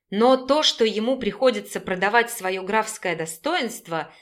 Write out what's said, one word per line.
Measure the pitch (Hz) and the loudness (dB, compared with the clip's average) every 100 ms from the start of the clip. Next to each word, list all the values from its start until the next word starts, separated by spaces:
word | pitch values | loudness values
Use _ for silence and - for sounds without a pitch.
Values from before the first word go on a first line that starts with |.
| _ | _
но | 196 240 262 | 2 4 4
то, | 262 294 | 4 2
что | 302 - | 2 2
ему | 226 202 226 262 | 0 2 -2 -2
приходится | 202 202 262 208 202 185 | -4 2 2 2 -4 -10
продавать | - 180 196 233 233 | -6 -2 2 2 2
свое | - 185 190 | -2 -4 -4
графское | 190 220 214 - 185 165 | 0 0 -2 -4 -4 -4
достоинство, | 165 - 294 349 226 - - 160 151 - | -6 -6 -4 -2 -2 -6 -6 -6 -6 -14